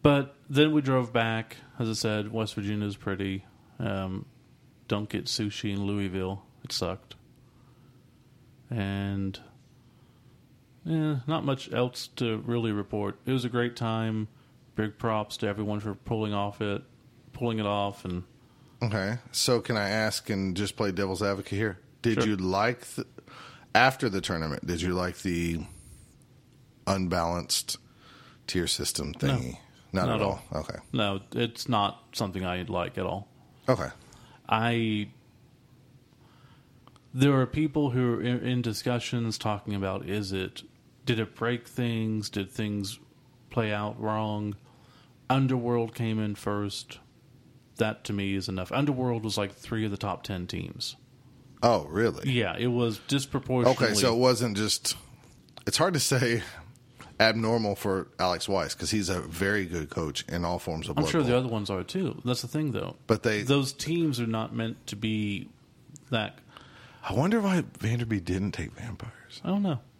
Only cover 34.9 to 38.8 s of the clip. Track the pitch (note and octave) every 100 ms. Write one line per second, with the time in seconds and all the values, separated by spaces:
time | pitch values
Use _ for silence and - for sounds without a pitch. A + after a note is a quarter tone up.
34.9 | G#2 G2+ - - - - - - - -
35.9 | - _ - - - - - - - -
36.9 | - - B2+ C#3 C#3 B2 D3+ D#3 D3+ C#3+
37.9 | B2+ B2 A#2 A#2+ B2 B2 B2+ A#2+ G#2+